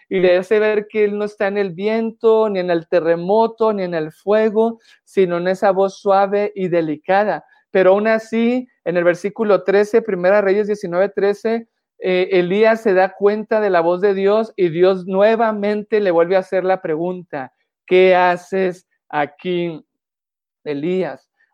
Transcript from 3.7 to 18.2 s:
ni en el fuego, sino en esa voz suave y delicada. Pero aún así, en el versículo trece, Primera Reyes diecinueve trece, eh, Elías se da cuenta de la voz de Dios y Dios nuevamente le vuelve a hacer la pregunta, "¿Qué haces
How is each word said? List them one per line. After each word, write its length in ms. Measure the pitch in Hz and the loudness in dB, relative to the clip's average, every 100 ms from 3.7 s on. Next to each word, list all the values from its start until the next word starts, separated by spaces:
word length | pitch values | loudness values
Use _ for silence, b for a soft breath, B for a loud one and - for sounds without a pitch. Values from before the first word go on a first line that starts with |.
ni 100 | 208 | -2
en 100 | 185 | -4
el 200 | 170 156 | -6 -8
fuego, 680 | - 196 214 220 208 226 226 b b | -8 -2 0 0 0 -2 -4 b b
sino 320 | _ - 185 175 | _ -2 0 0
en 140 | 180 | -2
esa 220 | 190 208 | 0 0
voz 280 | 190 196 - | 2 0 -2
suave 540 | 202 196 196 202 208 - | 0 0 2 0 -4 -4
y 140 | 185 | -4
delicada. 760 | 170 160 147 - 190 208 156 b b b | -2 -2 -4 -2 0 0 -4 b b b
Pero 220 | 190 185 | 2 4
aún 160 | 196 220 | 4 2
así, 640 | 220 220 226 233 247 254 b - | -2 -2 -2 0 0 -4 b -6
en 100 | 175 | 0
el 80 | |
versículo 600 | 175 170 202 196 214 185 | 0 0 -2 -4 0 0
trece, 380 | 180 196 208 226 | 2 0 2 0
Primera 380 | 220 190 180 208 | -2 -2 2 2
Reyes 280 | 196 196 208 | 2 0 -2
diecinueve 420 | 208 180 175 196 | -4 -4 -2 -2
trece, 580 | 196 196 202 220 233 226 _ _ _ | -2 -2 -2 -4 -4 -6 _ _ _
eh, 300 | 185 185 185 | -2 -2 0
Elías 500 | 190 180 196 220 226 | 0 0 2 2 2
se 120 | 226 | 2
da 200 | 185 190 | 2 2
cuenta 460 | - 202 214 214 220 | 0 0 0 -2 -2
de 100 | 208 | 0
la 120 | 175 | 2
voz 180 | 165 180 | 2 0
de 140 | 208 | 0
Dios 400 | 196 196 214 220 - | 0 0 0 -2 -2
y 140 | 180 | -2
Dios 360 | 160 185 190 180 | 2 2 2 -2
nuevamente 920 | 190 208 226 226 214 202 208 208 214 | 0 2 2 0 -2 -4 -4 -2 -2
le 120 | 202 | 0
vuelve 260 | 165 170 190 | 2 2 0
a 20 | |
hacer 240 | 185 190 | -2 -2
la 180 | 185 190 | -2 -2
pregunta, 680 | 180 156 175 180 175 147 127 _ _ _ - | -2 -4 -6 -8 -10 -12 -12 _ _ _ 0
"¿Qué 300 | 185 185 | 4 6
haces 720 | 180 | 4